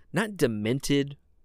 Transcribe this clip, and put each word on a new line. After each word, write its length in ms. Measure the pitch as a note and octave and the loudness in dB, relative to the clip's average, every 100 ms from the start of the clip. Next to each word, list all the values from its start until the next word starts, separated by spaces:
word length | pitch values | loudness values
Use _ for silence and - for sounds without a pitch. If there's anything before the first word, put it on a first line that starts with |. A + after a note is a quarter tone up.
| - | -8
not 240 | D#3+ A3 F#3+ | -4 -4 0
demented 800 | C3+ G#2+ G#2+ C3+ - C#3+ C#3+ C#3+ _ _ | 0 2 0 0 2 0 0 -6 _ _